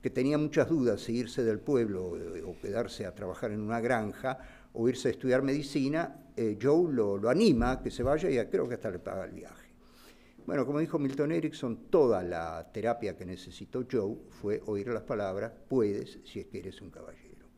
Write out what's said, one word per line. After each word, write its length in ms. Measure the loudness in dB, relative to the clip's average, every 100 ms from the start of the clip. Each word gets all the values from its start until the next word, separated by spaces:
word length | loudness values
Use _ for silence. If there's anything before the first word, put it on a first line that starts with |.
que 80 | -2
tenía 260 | 2 2 4
muchas 320 | 4 4 4
dudas 320 | 4 4 2
si 160 | 0 -2
irse 260 | -2 0
del 180 | 2 2
pueblo 480 | 2 2 2 0 -4
o, 420 | -6 -8 -8 -8
o 100 | -8
quedarse 460 | -4 -2 -4 -4 -8
a 80 |
trabajar 380 | -6 -8 -4 -4
en 100 | -4
una 180 | -2 -2
granja 580 | 2 2 0 -4 -6 -6 -10 -20 -14
o 120 | 0 0
irse 180 | 2 0
a 40 |
estudiar 280 | 0 2 2
medicina, 880 | 2 -2 -2 0 0 0 -4 -8 -14 -2
eh, 220 | -2 2
Joe 320 | 4 4 4
lo, 240 | 2 2 2
lo 140 | 2
anima 400 | 6 6 6 2
a 120 | 0
que 80 | -4
se 120 | -2
vaya 260 | 0 2 2
y 180 | 0 2
creo 200 | 0 0
que 60 |
hasta 160 | -2 -6
le 80 | -6
paga 260 | -8 -8
el 80 | -8
viaje. 340 | -12 -16 -20 -20 -20 -20 -20 -20 -20 -20 -16 -4
Bueno, 180 | -2
como 140 | 0 0
dijo 200 | 0 0
Milton 340 | 0 0 0
Erickson, 540 | 2 -2 -4 -4 -4 2
toda 320 | 6 6 4
la 480 | 0 -4 -4 -8 -8
terapia 440 | -4 -2 0 -4 -6
que 80 |
necesitó 600 | -10 -10 -12 -16 -8 -8 -2
Joe 260 | 0 0 -4 -12
fue 340 | -8 -4 -4 -2
oír 200 | -4 -2
las 140 | -6
palabras, 480 | -4 -4 -2 -4 -6 -10 -2
"Puedes 540 | 2 2 0 -6 -14
si 140 | -12 -12
es 80 | -10
que 140 | -10
eres 200 | -12 -14
un 100 | -18
caballero". 560 | -16 -18 -18 -20 -20 -20